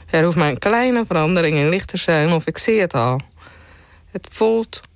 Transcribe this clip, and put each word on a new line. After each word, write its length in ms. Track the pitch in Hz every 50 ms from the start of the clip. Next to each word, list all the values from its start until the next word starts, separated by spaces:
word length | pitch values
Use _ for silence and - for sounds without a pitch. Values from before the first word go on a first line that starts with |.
| - -
Er 140 | 170 160 160
hoeft 140 | 175 160
maar 120 | 175 151 147
een 100 | 127 -
kleine 460 | - 202 226 233 254 254 240 233 214
verandering 500 | - 175 160 156 165 185 170 165 151 156
in 140 | 147 143 156
licht 180 | 180 190 -
te 100 | - -
zijn 340 | 180 - 175 165 151 151 170
of 160 | 170 156 -
ik 100 | - -
zie 240 | - - 233 220 214
het 120 | 180 170 -
al. 260 | 123 117 127 127 135 - - - - - - - - - - - - - _ - - - -
Het 160 | - 190 - -
voelt 480 | - - 220 226 226 226 220 - - - - - _